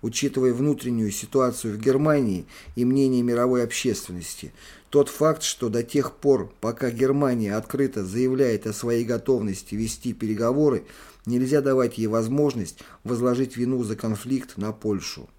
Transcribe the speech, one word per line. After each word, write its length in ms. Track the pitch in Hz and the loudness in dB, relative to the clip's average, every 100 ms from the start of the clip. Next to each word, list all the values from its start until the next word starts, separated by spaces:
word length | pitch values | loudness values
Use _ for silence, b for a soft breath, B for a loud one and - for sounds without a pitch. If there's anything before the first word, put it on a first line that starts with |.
"учитывая 500 | - - 143 135 127 | -4 -2 -2 2 2
внутреннюю 600 | 120 147 139 123 120 107 | 2 2 0 -2 -2 -2
ситуацию 640 | 101 - 135 127 - 113 104 | -4 -2 2 2 0 -6 -2
в 40 | |
Германии 680 | 113 135 151 151 120 92 - B B - | 2 4 4 4 2 -2 -6 B B -2
и 100 | 123 | 2
мнение 360 | 135 135 127 | 4 4 2
мировой 420 | 120 120 123 123 | 2 2 2 2
общественности, 880 | 117 - 127 101 - 90 82 - - B B B B | 0 -2 -2 -2 -6 -10 -10 -12 -14 B B B B
тот 200 | 147 143 | 2 2
факт, 340 | - 156 156 | 2 0 2
что 260 | - - 120 | -4 -4 -2
до 140 | 117 | -2
тех 320 | 117 147 135 - | 0 0 -2 -2
пор, 360 | 143 131 101 - | 2 4 2 -6
пока 280 | 110 113 127 | -6 -2 -4
Германия 680 | 117 131 143 143 120 107 107 | 2 2 4 2 2 0 -2
открыто 500 | - 135 135 104 92 | -4 0 0 0 -4
заявляет 600 | 107 127 131 131 107 110 | 0 0 2 2 2 -4
о 80 | |
своей 320 | 104 117 117 117 | -6 -2 0 0
готовности 720 | 117 123 127 104 95 - 104 | -2 2 0 0 -6 -8 -6
вести 380 | 113 - 123 | -4 -6 -8
переговоры, 720 | 107 110 107 117 135 151 117 - B B B - | -6 -4 0 0 4 4 2 -4 B B B -4
нельзя 360 | 123 127 147 | -2 2 2
давать 360 | 139 131 117 - | 4 2 2 0
ей 100 | 110 | 0
возможность 720 | 113 113 139 147 123 90 - B B | 0 0 2 0 0 -8 -10 B B
возложить 540 | 107 120 123 123 131 120 | -6 -2 0 0 -2 -2
вину 260 | 120 127 | -2 0
за 120 | 113 107 | -2 -4
конфликт 600 | 113 104 123 131 - - | -4 -4 -4 -6 -6 -8
на 140 | 104 | -6
Польшу". 580 | 107 107 98 - - 64 | -4 -4 -4 -6 -12 -18